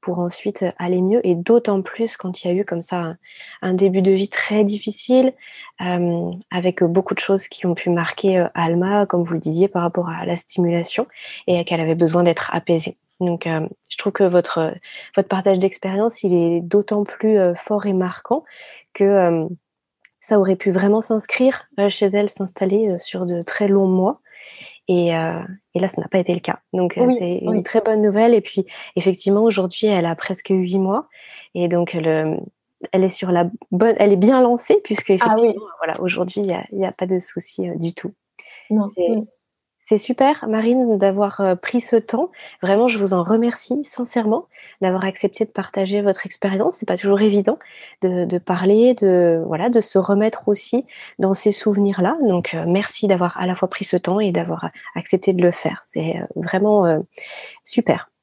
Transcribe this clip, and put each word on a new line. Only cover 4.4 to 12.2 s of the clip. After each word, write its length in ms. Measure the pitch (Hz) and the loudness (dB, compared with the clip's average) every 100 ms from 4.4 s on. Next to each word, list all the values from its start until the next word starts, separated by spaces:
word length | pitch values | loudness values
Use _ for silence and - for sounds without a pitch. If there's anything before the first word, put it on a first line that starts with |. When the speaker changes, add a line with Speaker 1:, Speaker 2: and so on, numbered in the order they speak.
| - 214 | -2 0
Speaker 1:
difficile, 680 | 202 208 - 208 - 254 262 254 - - - _ | 0 0 -6 -10 0 4 4 -2 -18 -20 -20 _
hem, 520 | 180 180 175 170 175 175 - | -4 0 0 -2 -4 -8 -8
avec, 320 | 180 180 180 | -2 -2 2
heu, 40 | 175 | 2
beaucoup 260 | 170 190 | 2 0
de 60 | 190 | -4
choses 280 | - 196 - | 0 -2 -2
qui 180 | - 185 | -6 -4
ont 80 | |
pu 160 | 185 - | -2 0
marquer, 480 | 170 165 - 196 185 | -2 -2 -2 0 2
heu, 100 | 170 | 0
Alma, 520 | - 165 170 185 208 202 | -2 0 0 2 2 2
comme 180 | 180 | 0
vous 100 | 170 | -2
le 60 | 165 | -4
disiez, 280 | 160 160 196 | -4 0 0
par 140 | 185 | 2
rapport 260 | 175 175 175 | -2 -2 -6
à 160 | 165 175 | -6 -6
la 100 | 175 | -6
stimulation 720 | - - 175 170 170 - 262 - - - - | -6 -2 0 0 -4 -6 -6 -8 -18 -12 -2
et 180 | 175 | -2
qu'elle 160 | 170 170 | 0 -2
avait 140 | 160 | 0
besoin 280 | 165 165 170 | 2 2 4